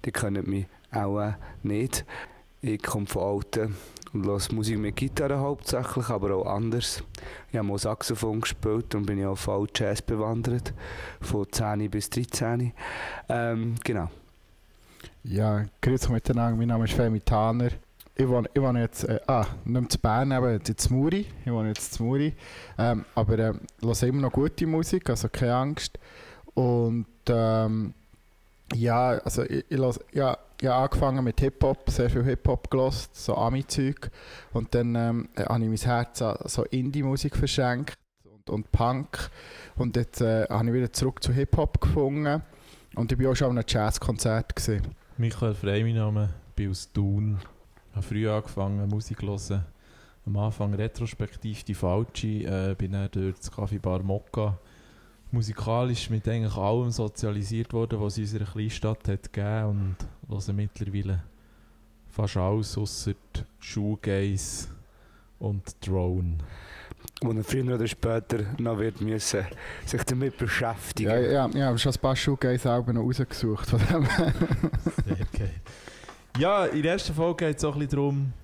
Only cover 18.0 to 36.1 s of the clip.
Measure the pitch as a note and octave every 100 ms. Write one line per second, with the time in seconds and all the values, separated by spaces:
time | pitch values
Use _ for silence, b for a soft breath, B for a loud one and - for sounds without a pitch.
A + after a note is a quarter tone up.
18 | - - C3 B2 A2 C#3+ C3+ B2 A#2 -
19 | - A2+ - B2+ G2+ - - B2+ A#2+ -
20 | A2+ A2 C#3 C3 B2+ G#2+ - A2 - B2+
21 | D3 F#3+ G#3 - - A#2 A2 G#2+ - -
22 | A#2 C#3 D3+ - B B B B A#2 A2+
23 | - - G#2 A2+ A2 G2+ - - A2+ A2+
24 | B2 C#3 C3 C3 D3+ - E3 D#3+ E3 F#3
25 | - A2+ A2 - B2 B2 C3+ D#3 - -
26 | B B B B B - B2 A#2+ A#2 A#2
27 | A2 - - A#2 A2+ A2+ A2 A2 G#2+ -
28 | _ - _ _ _ _ - A#2+ A#2 A#2
29 | B2+ A#2 - A#2+ - C3+ - C3+ B2+ -
30 | - - C3+ - - - C3 B2+ C3+ -
31 | C#3 C3 B2 - C#3 - C3+ C#3+ - -
32 | B2 B2+ B2+ B2+ - B2 - C3+ C3 A2+
33 | - - - - A#2 C3 C3+ - C3+ C#3
34 | - B B B B A#2 A2+ A#2+ A#2+ A#2
35 | A#2 A#2 - - - A#2 A2+ A2 B2 A#2+
36 | A#2+